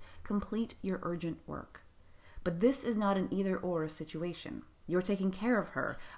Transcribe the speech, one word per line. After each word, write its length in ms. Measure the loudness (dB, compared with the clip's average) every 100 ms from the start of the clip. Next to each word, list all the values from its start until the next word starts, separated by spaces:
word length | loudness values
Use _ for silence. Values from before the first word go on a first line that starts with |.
| -14 -12
complete 520 | -2 -2 0 -2 -2 -4
your 180 | -4 -2
urgent 340 | -2 -2 -4 -6 -8
work. 380 | -10 -10 -16 -20 -20 -20 -20 -14 -4
But 180 | -2 4
this 220 | 4 4
is 120 | 0 2
not 220 | 4 4
an 100 | 2
either-or 560 | 2 2 2 0 0 0
situation. 720 | -4 -6 -4 -4 -4 -8 -10 -10 -16 0
You're 160 | 2
taking 260 | 4 2 2
care 300 | 2 4 4
of 100 | 2
her, 300 | -2 -2 -2 -10